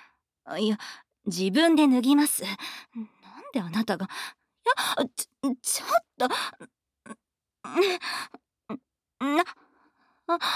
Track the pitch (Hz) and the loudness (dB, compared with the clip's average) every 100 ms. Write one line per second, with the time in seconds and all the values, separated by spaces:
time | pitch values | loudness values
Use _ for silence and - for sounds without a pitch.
0 | - _ _ _ - 180 214 208 - - | -20 _ _ _ -12 -2 -2 -2 -6 -18
1 | _ _ - 175 190 208 330 311 294 247 | _ _ -8 -2 0 4 6 6 6 6
2 | 240 285 294 - 190 202 - - - 233 | 6 4 4 0 -6 -8 -12 -14 -16 -14
3 | 220 _ - - 554 247 175 185 226 180 | -14 _ -20 -20 -8 -6 -4 -2 -2 -2
4 | 190 - - - _ _ - 571 - - | -4 -8 -12 -14 _ _ 0 0 0 -2
5 | - - - _ 277 254 - - - - | -4 -6 -12 _ -4 -4 -4 -6 0 0
6 | - - 254 - - - - _ _ _ | 0 -2 -2 -2 -6 -10 -20 _ _ _
7 | - - _ _ _ _ - 311 392 359 | -20 -20 _ _ _ _ -4 0 2 0
8 | - - - - _ _ - 240 _ _ | -6 -10 -10 -16 _ _ -14 -14 _ _
9 | _ - 269 294 359 - _ _ _ _ | _ -6 0 0 0 -6 _ _ _ _
10 | _ _ - 339 - | _ _ -4 -2 -2